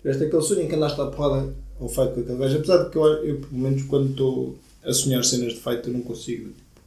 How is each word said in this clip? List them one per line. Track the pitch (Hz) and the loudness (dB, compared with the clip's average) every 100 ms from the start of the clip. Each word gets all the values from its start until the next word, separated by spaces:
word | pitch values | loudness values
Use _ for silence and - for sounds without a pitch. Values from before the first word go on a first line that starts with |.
Tiveste | 143 135 | -2 0
aquele | 151 160 | 2 2
sonho | 151 196 | 2 0
em | 160 | 0
que | 156 | 2
andaste | 151 147 | 0 0
à | 135 | -4
porrada | - 190 135 135 - - - | 0 0 2 -2 -6 -12 -10
ao | 120 | -4
fight | - 127 | 0 0
com | - | 0
aquele | 117 127 | -4 0
gajo, | 135 151 | 2 2
apesar | 180 175 | 4 4
de | - | 4
que | 156 | 4
eu, | 156 156 | 4 4
eu, | 156 135 | 0 -4
pelo | 135 127 | -4 -2
menos, | 131 135 | 0 0
quando | 135 139 135 | 0 2 2
estou | 135 131 127 127 - - - | 2 0 0 -4 -8 -18 -10
a | 131 | -2
sonhar | 120 135 127 | 0 2 2
cenas | - 123 120 | 2 0 -2
de | 113 | -4
fight, | - 120 | -4 -4
eu | 120 | -4
não | 123 | -4
consigo, | 120 117 - 113 - - - - | -6 -8 -8 -8 -8 -16 -20 -20